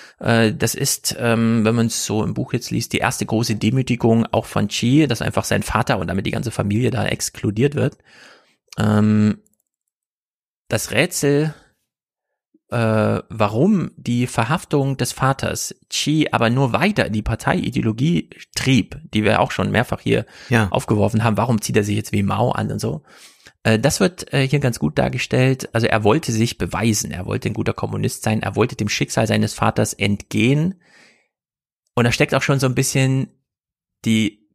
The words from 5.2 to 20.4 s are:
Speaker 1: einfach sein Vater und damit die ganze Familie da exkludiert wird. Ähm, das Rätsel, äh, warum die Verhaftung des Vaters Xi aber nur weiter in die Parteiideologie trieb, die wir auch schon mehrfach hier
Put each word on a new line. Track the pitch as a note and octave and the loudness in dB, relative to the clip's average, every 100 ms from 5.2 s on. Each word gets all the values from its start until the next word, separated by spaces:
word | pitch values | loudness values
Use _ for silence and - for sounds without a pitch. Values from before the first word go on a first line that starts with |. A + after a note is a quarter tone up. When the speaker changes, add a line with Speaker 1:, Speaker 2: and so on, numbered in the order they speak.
Speaker 1:
einfach | - - - | -2 -4 -2
sein | G#2+ | -4
Vater | - - - G#2+ | -2 -2 0 -2
und | - | -2
damit | F#2 - | -4 -2
die | |
ganze | - A#2 | -4 -4
Familie | - G2+ G#2+ B2+ | -4 0 0 0
da | A#2 - | 0 -2
exkludiert | - - - A2+ G#2 C#3+ | -4 -6 -4 -4 0 0
wird. | C#3+ B2+ - _ - - - _ _ _ - | 0 -2 -4 _ -20 -20 -20 _ _ _ -2
Ähm, | G#2+ G#2+ G#2+ G#2+ G#2+ G#2 _ _ _ _ _ _ _ _ _ _ _ _ _ | 2 4 4 4 2 0 _ _ _ _ _ _ _ _ _ _ _ _ _
das | B2 - | -6 -2
Rätsel, | A2 F3 - C#3+ C#3+ D#3 - _ _ _ _ _ _ _ _ _ _ _ | -2 -2 0 0 2 0 -6 _ _ _ _ _ _ _ _ _ _ _
äh, | A#2 A2 A2 G#2+ G#2+ - | -2 2 2 2 0 -4
warum | A2+ G#2 A2+ F#3 G3+ C3+ - | -2 0 4 4 2 0 -6
die | C3 A#2+ B2 | -2 0 0
Verhaftung | - A2 D#3+ - D3 C3+ C3 | -2 0 -2 0 0 0 -2
des | B2 | -4
Vaters | - C3+ - - - - - _ | 0 -2 0 -4 -6 -8 -12 _
Xi | - - D#3 D3 | -4 0 2 2
aber | A#2 A#2 | 2 2
nur | B2 C3+ | 2 2
weiter | A2+ F#3+ G#3 G2 | 2 2 2 0
in | |
die | G#2+ | -2
Parteiideologie | G#2+ A2+ - - - - A#2 A2+ D3+ E3 - - - - | -2 -2 0 -2 -2 -2 -2 0 0 0 -2 -16 -12 -4
trieb, | C3 B2+ - - - | 2 2 2 -8 -4
die | G#2+ G#2+ | 0 2
wir | G#2+ | 2
auch | - | 0
schon | - G2+ | -2 0
mehrfach | G2+ B2 - | 0 -2 -4
hier | A2+ A2+ - - | -2 -2 -2 -16